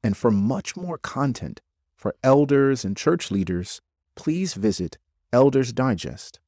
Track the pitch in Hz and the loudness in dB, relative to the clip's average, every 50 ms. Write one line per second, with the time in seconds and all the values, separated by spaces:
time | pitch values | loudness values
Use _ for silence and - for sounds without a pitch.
0 | - 113 98 - - 120 107 98 98 113 - 196 - - - 180 180 175 165 - | 0 -2 -2 2 2 2 4 4 2 0 -2 -2 -6 -8 -12 -10 -10 -10 -10 -10
1 | - - - 131 139 139 123 - - 73 - - _ _ _ _ _ _ _ _ | -10 -10 -4 -2 -2 -2 -2 -4 -8 -12 -12 -16 _ _ _ _ _ _ _ _
2 | - 104 - _ - 131 135 143 147 135 143 139 139 139 135 127 - 95 98 - | -8 -8 -6 _ 2 4 6 6 6 4 4 4 4 4 2 0 -2 -6 -6 0
3 | - - 175 170 - - 98 98 92 87 90 87 90 - - - _ _ _ _ | 0 0 0 0 -2 -4 -2 -2 -2 -2 -4 -4 -6 -8 -12 -14 _ _ _ _
4 | _ _ _ - - 156 156 180 190 175 - 196 196 214 190 - 180 165 - _ | _ _ _ -8 -4 -4 -2 -2 -2 -4 -4 0 0 0 0 0 -6 -8 -8 _
5 | _ _ _ _ _ _ - 120 135 139 131 135 131 120 117 120 127 131 110 82 | _ _ _ _ _ _ 4 6 6 6 4 2 0 0 -2 -2 0 0 -2 -2
6 | - - - - - - - _ _ | -4 -10 -12 -12 -18 -20 -20 _ _